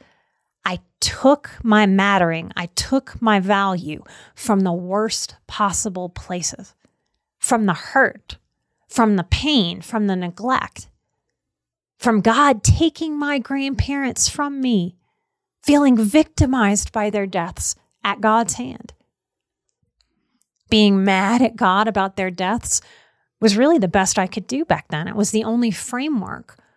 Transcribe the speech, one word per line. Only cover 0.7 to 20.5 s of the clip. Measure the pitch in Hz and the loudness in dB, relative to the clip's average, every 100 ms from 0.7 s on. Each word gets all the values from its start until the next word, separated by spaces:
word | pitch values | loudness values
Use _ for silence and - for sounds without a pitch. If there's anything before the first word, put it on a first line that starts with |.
| 180 - - | -8 -12 -8
took | - - 262 294 - - | -6 2 4 4 0 -6
my | 226 214 208 | 2 4 4
mattering, | 190 196 196 170 165 175 - | 4 4 2 2 -2 -6 -8
I | 175 | -8
took | - - 269 - - | -6 -2 -2 -2 -2
my | 226 202 | 2 2
value | 190 196 196 180 151 156 - - - - | 2 0 0 -2 -6 -10 -14 -20 -20 -8
from | - 196 | 0 0
the | 190 | 0
worst | 175 180 202 220 - - - - | -2 -4 -2 -2 -4 -8 -14 -10
possible | - 202 175 220 185 180 | -2 -2 -2 -6 -6 -10
places, | - - 180 165 - - _ _ _ _ _ _ _ | -12 -10 -8 -8 -10 -18 _ _ _ _ _ _ _
from | - 233 202 | 0 2 2
the | |
hurt, | 160 - 269 269 - - - _ _ _ _ - | -2 -2 2 2 -2 -18 -20 _ _ _ _ -6
from | - 220 196 | 0 2 2
the | |
pain, | 175 - 294 285 170 180 | 0 0 2 0 0 -4
from | - 226 208 | -8 -4 -2
the | 185 | -2
neglect, | 180 180 226 262 - - - _ _ _ _ _ _ _ _ _ _ - | -6 -6 -4 -4 -4 -12 -20 _ _ _ _ _ _ _ _ _ _ -4
from | 240 214 | 0 2
God | 220 233 285 233 | 2 4 4 4
taking | - - 330 - 320 294 | 4 4 2 -2 -6 -4
my | 294 285 | -2 -4
grandparents | 220 277 277 277 - 277 269 - - | -4 -4 -4 -4 -4 -4 -4 -2 -4
from | - 285 277 | -2 -6 -2
me, | 262 214 175 - _ _ _ _ _ _ | 0 0 -2 -8 _ _ _ _ _ _
feeling | - 294 277 240 | 2 4 6 4
victimized | 214 302 311 - 262 262 208 202 - | 4 2 2 2 2 2 2 0 -2
by | 220 208 | -4 -2
their | 208 196 | -2 -2
deaths | 185 170 170 - - _ _ | -4 -4 -6 -8 -8 _ _
at | 208 202 | -6 -2
God's | 220 220 233 - | 2 2 0 -6
hand. | 254 - - - _ _ _ _ _ _ _ _ _ _ _ _ _ _ _ | -10 -14 -18 -20 _ _ _ _ _ _ _ _ _ _ _ _ _ _ _